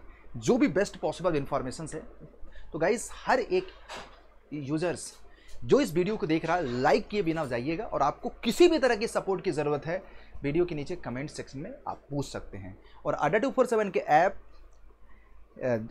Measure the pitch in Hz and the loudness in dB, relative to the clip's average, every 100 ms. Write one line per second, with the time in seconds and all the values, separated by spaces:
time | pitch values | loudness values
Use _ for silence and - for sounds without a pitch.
0 | - - - 120 113 233 277 170 202 - | -14 -18 -14 -2 2 4 4 4 0 -2
1 | 160 151 175 151 139 139 127 - 156 160 | -6 0 0 0 0 -2 -4 -6 -8 -10
2 | - - 156 - - - - 160 165 233 | -12 -18 -20 -14 -12 -10 -8 0 2 2
3 | - - - 254 - 185 185 - - - | -4 -6 2 2 4 0 0 -12 -14 -14
4 | - - - - - 151 131 156 175 151 | -14 -20 -20 -20 -12 -8 -4 0 0 -2
5 | - - - - - - 120 240 240 160 | -8 -14 -20 -20 -12 -6 4 6 6 2
6 | 180 220 170 160 160 175 139 123 135 233 | 0 -2 0 0 2 0 0 2 4 4
7 | - 208 165 160 139 120 131 165 226 147 | 2 -2 0 0 -2 -2 -2 -4 -4 0
8 | 143 - 190 - 233 - 349 311 247 214 | 0 0 -8 -4 -4 6 8 8 4 2
9 | 220 202 185 185 180 147 147 147 156 190 | 0 -2 -2 -2 0 0 0 0 -2 -6
10 | - - - - - 165 175 156 143 180 | -8 -18 -14 -6 0 2 2 -2 -6 -8
11 | 135 123 147 - - 135 190 277 - 92 | -6 -6 -8 -10 -10 -10 -10 -10 -10 -10
12 | - 143 - 104 - 101 95 98 - - | -6 -6 -4 -8 -10 -12 -12 -14 -20 -6
13 | 156 143 151 220 269 240 247 220 202 165 | -4 0 2 2 2 2 2 2 2 -2
14 | - 151 190 - - - - - - - | 4 6 6 0 -12 -20 -20 -20 -20 -20
15 | - - - - - - 127 113 113 | -20 -20 -20 -20 -20 -6 -2 0 0